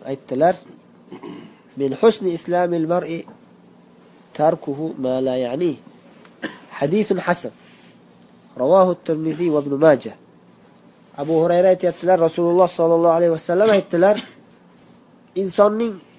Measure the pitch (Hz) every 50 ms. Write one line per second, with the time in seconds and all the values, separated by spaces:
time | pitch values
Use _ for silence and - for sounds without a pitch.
0 | - 131 135 135 - - 131 127 151 175 190 - - - - - _ _ _ _
1 | _ _ - - - - - - - - - _ _ _ _ 131 139 135 131 -
2 | - 226 220 - 196 185 170 165 - - 175 175 180 175 175 165 160 160 170 180
3 | 165 156 165 165 - - - - _ _ _ _ _ _ _ _ _ _ _ _
4 | _ _ _ _ _ _ - - 147 160 170 - - - 139 139 156 160 - -
5 | 131 127 127 131 131 131 127 127 127 120 123 147 180 170 135 113 - - - _
6 | _ - - - - - _ _ - - - - - - - - 139 147 170 214
7 | 208 - 196 180 - 175 175 - - 117 - _ - - - _ _ - _ _
8 | _ _ _ _ _ _ _ _ _ _ _ - 123 139 175 196 185 185 175 -
9 | _ - 160 151 160 160 151 156 175 170 151 147 143 143 139 139 156 160 143 123
10 | - 113 - - _ _ _ _ _ _ _ _ _ _ _ _ _ _ _ _
11 | _ _ - - 143 151 165 160 165 175 175 175 180 190 185 180 - 175 165 -
12 | - 175 185 175 165 165 165 - 175 170 175 180 185 170 - - 165 165 165 165
13 | 170 170 165 165 175 170 165 156 - - 170 180 214 220 214 196 - - - 170
14 | 180 196 214 220 - - - - _ _ _ _ _ _ _ _ _ _ _ _
15 | _ _ _ _ _ _ _ 180 196 190 175 - 202 208 214 220 233 233 202 180
16 | - _ _